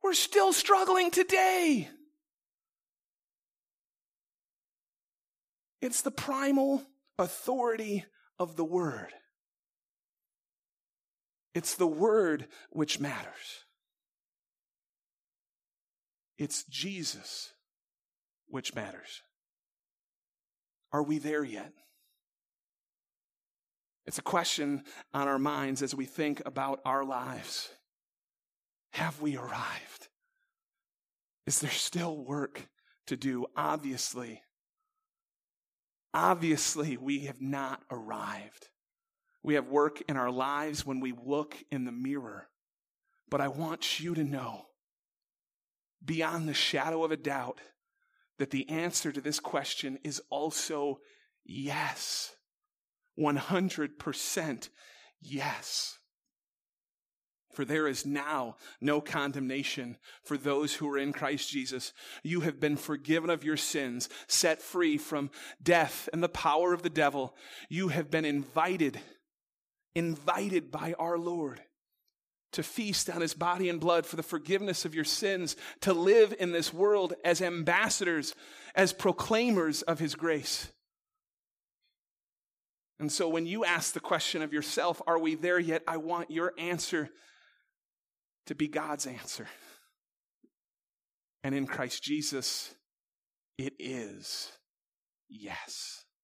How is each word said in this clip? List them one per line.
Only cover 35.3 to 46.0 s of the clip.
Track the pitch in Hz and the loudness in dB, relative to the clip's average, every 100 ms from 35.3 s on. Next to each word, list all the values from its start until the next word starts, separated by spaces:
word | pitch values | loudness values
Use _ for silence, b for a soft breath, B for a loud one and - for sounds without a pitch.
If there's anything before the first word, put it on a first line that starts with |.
| _ _ _ _ _ _ _ _ | _ _ _ _ _ _ _ _
obviously, | - 175 180 165 147 - 160 151 123 | 2 4 4 4 2 2 0 -2 -2
we | 131 143 | -2 -2
have | 139 127 | -4 -6
not | 131 139 135 135 - | -4 -4 -4 -6 -8
arrived. | 123 110 107 104 101 104 - - _ _ _ _ _ _ _ | -10 -8 -8 -6 -8 -12 -20 -20 _ _ _ _ _ _ _
We | - 147 | 2 2
have | 127 | 4
work | 143 147 147 - | 4 4 2 -4
in | 139 | 0
our | 123 | 2
lives | 123 131 143 151 151 139 | 2 0 0 -2 -4 -4
when | 131 | -4
we | 131 120 123 | -4 -6 -2
look | 143 151 - - | -2 -2 -10 -6
in | 139 123 | -4 -4
the | |
mirror. | 120 131 143 120 95 - _ _ _ _ _ _ _ _ | -4 -4 -4 -6 -12 -16 _ _ _ _ _ _ _ _
But | 139 | 0
I | 139 | 0
want | 135 160 165 - - | -2 -4 -2 -2 -2
you | 165 | -2
to | 165 | 0
know, | 147 139 123 107 - _ _ _ _ _ _ _ _ _ _ _ _ _ | 0 0 -6 -10 -16 _ _ _ _ _ _ _ _ _ _ _ _ _